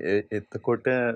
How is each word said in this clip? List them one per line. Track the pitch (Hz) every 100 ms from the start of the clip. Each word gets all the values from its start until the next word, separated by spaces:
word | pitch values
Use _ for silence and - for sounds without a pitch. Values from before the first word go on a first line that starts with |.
ඒ, | 87 101 -
එතකොට | 107 - - - 117 131 127 120